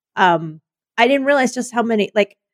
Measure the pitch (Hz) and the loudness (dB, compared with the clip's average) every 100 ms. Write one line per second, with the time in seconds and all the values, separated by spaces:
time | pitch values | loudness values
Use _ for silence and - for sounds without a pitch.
0 | _ - 190 170 160 156 _ _ _ - | _ 0 2 2 -2 -14 _ _ _ -2
1 | 247 277 269 285 254 254 240 240 233 220 | 0 2 2 0 0 -4 -6 -4 -2 -2
2 | 196 - 202 _ _ | -2 -2 -2 _ _